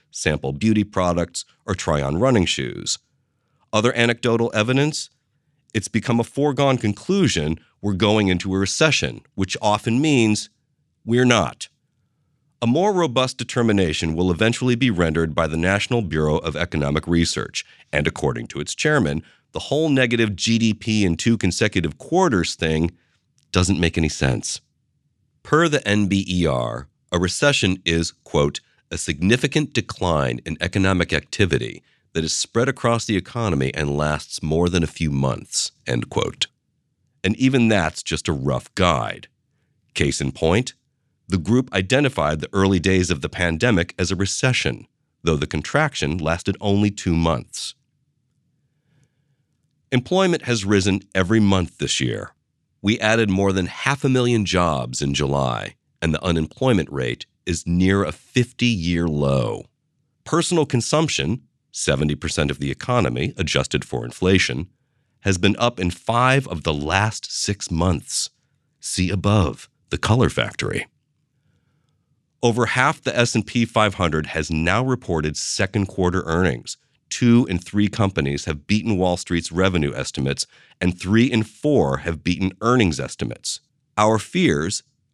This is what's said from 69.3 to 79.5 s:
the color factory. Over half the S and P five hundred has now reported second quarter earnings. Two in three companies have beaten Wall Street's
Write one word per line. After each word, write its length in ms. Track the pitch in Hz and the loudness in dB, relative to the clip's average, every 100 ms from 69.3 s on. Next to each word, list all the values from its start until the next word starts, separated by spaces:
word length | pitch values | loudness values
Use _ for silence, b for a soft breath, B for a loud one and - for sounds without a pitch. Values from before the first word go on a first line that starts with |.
| 107 78 58 - _ - | 2 2 -2 -14 _ -8
the 80 | 71 | -2
color 320 | - 117 90 | 2 4 2
factory. 560 | - 55 - - - - _ _ _ _ _ _ _ _ _ _ _ _ _ _ _ | 0 -4 -4 -6 -6 -8 _ _ _ _ _ _ _ _ _ _ _ _ _ _ _
Over 240 | 120 113 117 | 2 2 0
half 360 | 127 135 151 | 2 2 0
the 140 | - - | -2 0
S 180 | 120 | 2
and 100 | 117 | 0
P 200 | - 120 | 0 0
five 300 | 113 117 107 | 0 2 0
hundred 320 | 95 87 78 78 | 2 0 0 -2
has 240 | 82 76 | -4 -2
now 340 | 80 82 104 | 0 0 0
reported 520 | 131 127 - 82 78 76 | 0 -2 -2 -2 -2 -4
second 500 | - - 98 104 95 | -6 -4 -2 -2 -2
quarter 360 | - 90 90 - | 0 0 0 0
earnings. 500 | 82 92 60 - - _ _ - | 2 2 0 -8 -16 _ _ -12
Two 380 | - 120 117 131 | 0 4 4 4
in 100 | 95 | -2
three 300 | - 101 104 | -2 0 0
companies 560 | - 98 87 69 71 | 0 0 0 -2 -2
have 220 | - 76 - | -6 -6 -2
beaten 320 | 107 113 95 | -2 0 0
Wall 180 | 90 87 | 0 0
Street's 360 | - 85 82 | -2 -4 -2